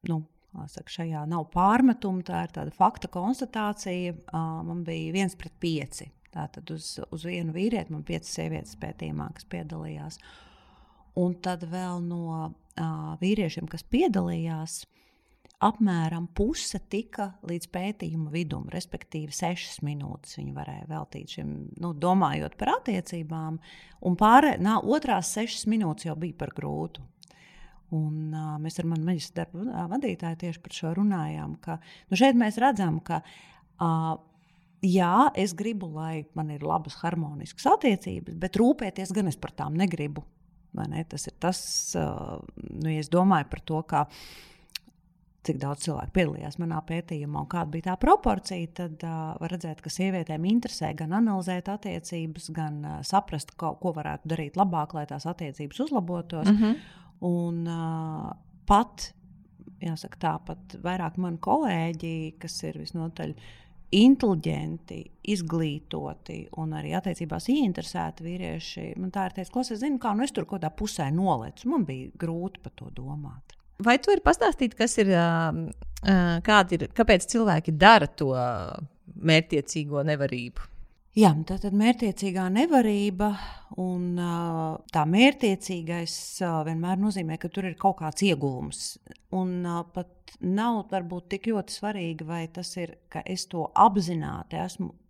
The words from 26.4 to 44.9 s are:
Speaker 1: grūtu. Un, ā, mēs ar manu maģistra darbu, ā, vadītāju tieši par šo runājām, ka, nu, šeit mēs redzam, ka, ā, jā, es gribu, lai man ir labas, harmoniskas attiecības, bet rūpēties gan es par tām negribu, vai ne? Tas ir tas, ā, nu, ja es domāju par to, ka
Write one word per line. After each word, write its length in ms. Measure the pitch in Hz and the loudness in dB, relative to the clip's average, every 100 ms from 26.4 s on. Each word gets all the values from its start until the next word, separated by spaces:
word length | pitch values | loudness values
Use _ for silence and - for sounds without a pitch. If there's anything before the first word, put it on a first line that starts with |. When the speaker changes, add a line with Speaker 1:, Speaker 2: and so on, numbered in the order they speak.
| 143 | -8
Speaker 1:
grūtu. 540 | - 151 147 165 - - _ - _ - - - - _ | -6 -6 -4 -6 -10 -20 _ -20 _ -20 -20 -20 -20 _
Un, 420 | 160 151 156 156 | -2 -2 -4 -6
ā, 120 | 156 156 151 | -6 -6 -6
mēs 240 | 156 160 | -6 -4
ar 80 | 165 | -2
manu 180 | 165 160 | 0 0
maģistra 380 | 180 - - | -2 -2 -6
darbu, 240 | 165 165 220 | -8 -6 -6
ā, 160 | 240 170 | -4 -4
vadītāju 520 | 220 277 175 170 165 | -2 -2 -4 -6 -6
tieši 200 | 175 165 | -6 -8
par 140 | - | -12
šo 180 | - 165 | -8 -4
runājām, 600 | 170 208 190 151 156 151 156 | 0 2 2 -2 -6 -8 -10
ka, 200 | - 165 - - _ | -8 -10 -10 -20 _
nu, 120 | 185 | 6
šeit 160 | 269 | 8
mēs 240 | 240 220 214 | 8 4 4
redzam, 380 | 254 226 185 160 | 2 4 0 0
ka, 220 | - 165 - - - - _ | -2 -6 -6 -20 -20 -20 _
ā, 160 | _ 170 165 160 160 _ _ _ _ _ _ | _ 0 0 0 -4 _ _ _ _ _ _
jā, 300 | 196 180 175 190 285 | 2 4 4 6 6
es 200 | 285 190 | 4 -2
gribu, 380 | 170 208 220 180 | -2 -6 -6 -8
lai 300 | 151 160 160 151 | -8 -6 -6 -8
man 200 | - 156 | -6 -6
ir 140 | 147 151 | -4 0
labas, 300 | 165 156 - | 0 -2 -6
harmoniskas 680 | 170 170 151 147 - - 277 | -4 -2 -4 -6 -12 -2 4
attiecības, 640 | 427 277 196 - 180 - | 4 4 2 -2 -8 -10
bet 240 | 165 185 208 | -6 -4 4
rūpēties 560 | 240 285 214 - 196 | 4 4 0 -6 -6
gan 160 | 190 190 | -2 0
es 80 | - | -2
par 160 | - | -8
tām 220 | - 143 156 | -8 -4 0
negribu, 460 | 190 165 147 147 - _ _ _ _ | 0 0 -6 -8 -14 _ _ _ _
vai 160 | - 156 | -8 -6
ne? 140 | 156 165 | -6 -8
Tas 220 | 143 - | -8 -12
ir 60 | - | -4
tas, 220 | 170 180 - - - | -2 -2 -4 -6 -4
ā, 180 | 170 156 - - - - | -2 -2 -4 -8 -10 -12
nu, 360 | - - - 156 | -14 -12 -4 -2
ja 140 | 156 | -2
es 80 | 151 | 2
domāju 360 | 175 185 175 143 | 4 6 6 2
par 140 | - | -8
to, 200 | - 156 | -4 -4
ka 200 | 165 156 143 - - - - - _ - - | 0 0 0 -4 -20 -20 -20 -20 _ -16 -16